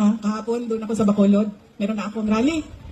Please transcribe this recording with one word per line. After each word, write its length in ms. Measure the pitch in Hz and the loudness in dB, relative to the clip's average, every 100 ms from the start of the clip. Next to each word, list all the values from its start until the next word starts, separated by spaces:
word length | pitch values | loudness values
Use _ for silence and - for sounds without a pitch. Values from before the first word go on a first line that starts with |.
ha. 160 | 208 226 | 2 2
Kahapon, 480 | 208 214 220 240 233 | -2 -4 -4 -4 -2
doon 160 | 220 | -4
ako 80 | 214 | -2
sa 160 | 220 202 | 0 2
Bacolod. 480 | 208 202 202 214 - - - | 4 4 4 2 -4 -14 -6
Meron 160 | 208 | -4
na 160 | 214 196 | -4 -6
akong 160 | 220 214 | -4 0
rally. 400 | 220 269 330 - - - | 2 2 0 -4 -12 -16